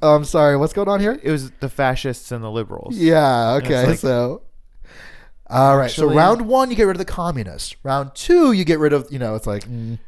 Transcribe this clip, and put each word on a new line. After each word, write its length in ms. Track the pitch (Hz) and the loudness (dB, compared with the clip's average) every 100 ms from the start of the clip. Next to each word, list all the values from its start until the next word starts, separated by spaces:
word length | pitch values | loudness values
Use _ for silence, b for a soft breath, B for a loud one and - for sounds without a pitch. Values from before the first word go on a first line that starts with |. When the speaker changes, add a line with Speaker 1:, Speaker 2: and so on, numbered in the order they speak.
Speaker 1:
Oh, 120 | 156 151 | 4 4
I'm 80 | |
sorry. 320 | 147 165 147 139 | 2 2 4 4
What's 160 | 156 | 0
going 160 | - 202 | -2 -2
on 120 | 202 | 0
here? 180 | 208 277 | -2 -2
Speaker 2:
It 100 | 143 | -4
was 180 | 151 131 - | -4 -6 -10
the 80 | 135 | -8
fascists 640 | - 131 127 139 120 - | -2 -2 -2 -4 -8 -10
and 100 | 120 | -10
the 80 | 110 | -8
liberals. 440 | 110 104 - - 226 | -8 -8 -10 -10 0
Speaker 1:
Yeah. 600 | 165 160 143 120 117 135 | 4 4 4 2 2 0
Speaker 2:
And 80 | |
it's 80 | 127 | 0
Speaker 1:
Okay. 140 | 131 131 | 2 2
Speaker 2:
like, 80 | 165 | 2
Speaker 1:
So, 440 | 135 123 123 165 - - - - B B B B B - - | 0 0 -2 -6 -14 -20 -20 -20 B B B B B -20 -6
all 260 | 127 139 139 | 2 4 4
right. 120 | 127 | 2
So 140 | 156 | 0
Speaker 2:
actually 120 | 151 147 | 2 4
Speaker 1:
round 260 | 175 233 220 | 4 2 0
one, 220 | 262 262 | 0 0
you 60 | 240 | 0
get 80 | |
rid 100 | 202 175 | 0 0
of 40 | |
the 60 | - | -6
communists. 640 | - 175 156 156 69 - - | -6 -6 -6 -8 -10 -14 -12
Round 300 | 139 135 139 | -4 -4 -4
two, 380 | - - 349 294 | -6 2 4 4
you 120 | 208 160 | 4 2
get 120 | 156 | 2
rid 140 | 151 | 2
of, 180 | 143 - | 2 -2
you 60 | 135 | -6
know, 160 | 117 110 | -6 -4
it's 120 | 110 | -6
like, 160 | 101 110 | -6 -8
mm. 300 | 117 113 117 | -10 -10 -12